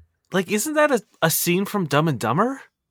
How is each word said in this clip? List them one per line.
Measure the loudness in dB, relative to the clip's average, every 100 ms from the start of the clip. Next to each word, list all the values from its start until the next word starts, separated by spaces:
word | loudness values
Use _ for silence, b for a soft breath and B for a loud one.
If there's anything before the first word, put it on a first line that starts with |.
| -20 _ _
Like, | -4 -2
isn't | -4 -2 0
that | 2
a, | 2 -2 -2
a | 0
scene | 0 0 0 0
from | -2 0
Dumb | 2 2
and | 0
Dumber? | 0 0 0 -2 -12 _ _